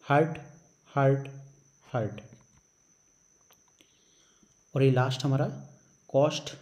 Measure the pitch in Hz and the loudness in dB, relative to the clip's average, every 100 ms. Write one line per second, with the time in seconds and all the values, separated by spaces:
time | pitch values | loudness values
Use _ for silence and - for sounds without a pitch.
0 | - 143 160 160 - - _ _ _ - | 2 2 2 -4 -16 -20 _ _ _ 0
1 | 139 139 139 - - _ _ _ - 127 | 2 2 -4 -16 -20 _ _ _ -10 -6
2 | 107 104 - - _ _ _ _ _ _ | -6 -8 -20 -20 _ _ _ _ _ _
3 | _ _ _ _ _ _ _ _ _ _ | _ _ _ _ _ _ _ _ _ _
4 | _ _ _ _ _ _ _ 135 135 127 | _ _ _ _ _ _ _ 2 4 4
5 | 127 - 147 135 - - - - _ _ | 0 -2 -2 0 -2 -6 -18 -20 _ _
6 | _ 131 151 - - - | _ 0 2 0 -10 -18